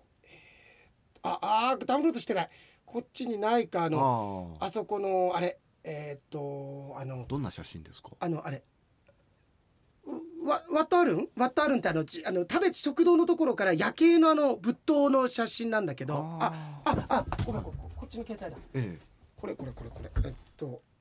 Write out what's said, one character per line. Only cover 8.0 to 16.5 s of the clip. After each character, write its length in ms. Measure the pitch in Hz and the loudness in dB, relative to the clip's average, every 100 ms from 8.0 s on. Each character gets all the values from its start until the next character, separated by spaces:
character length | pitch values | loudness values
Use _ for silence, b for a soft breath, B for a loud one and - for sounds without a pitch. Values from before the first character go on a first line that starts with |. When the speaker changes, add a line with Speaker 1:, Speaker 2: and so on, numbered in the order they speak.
Speaker 2:
か？ 100 | - - | -20 -8
Speaker 1:
あ 80 | 175 | -4
の、 160 | 156 160 | -4 -6
あ 40 | |
れ。 120 | 135 - _ _ _ _ _ _ _ _ _ _ _ _ _ - 330 - 330 | -12 -14 _ _ _ _ _ _ _ _ _ _ _ _ _ -12 -12 -12 -8
わ-、 200 | 311 294 - | -4 -4 0
ワ 100 | 302 | 0
ッ 40 | 320 | 4
ト 120 | 349 | 4
ア 60 | |
ル 120 | 339 165 | 4 2
ン？ 120 | 285 - | -2 -2
ワ 120 | 247 | 0
ッ 40 | |
ト 120 | - | 2
ア 40 | 294 | 2
ル 80 | 247 | 2
ン 40 | |
っ 0 | |
て 80 | 180 | 2
あ 20 | |
の、 140 | 160 156 | 0 -2
じ-、 180 | - | -6
あ 60 | 156 | -4
の、 160 | 180 175 | -2 0
食 100 | 349 | 2
べ、 120 | 392 | 2
食 320 | - 294 277 | 0 -2 4
堂 140 | 339 339 | 6 6
の 80 | 339 | 6
と 100 | 339 | 4
こ 80 | |
ろ 100 | 302 | 2
か 120 | 214 196 | 2 2
ら 80 | |
夜 180 | 165 208 | 2 0
景 240 | - 330 339 | 4 6 8
の 140 | 320 | 8
あ 40 | |
の、 220 | 311 285 226 | 6 4 2
仏 180 | 190 - - | -2 -2 2
塔 240 | 294 285 | 4 6
の 180 | 269 254 | 4 2
写 180 | 247 220 | 0 -2
真 220 | - 233 | -2 -2
な 140 | 214 | 0
ん 40 | 185 | -2
だ 80 | 135 | -4
け 100 | 135 | -4
ど、 80 | 147 | -4
Speaker 2:
あ 640 | 160 165 175 | -4 -2 -2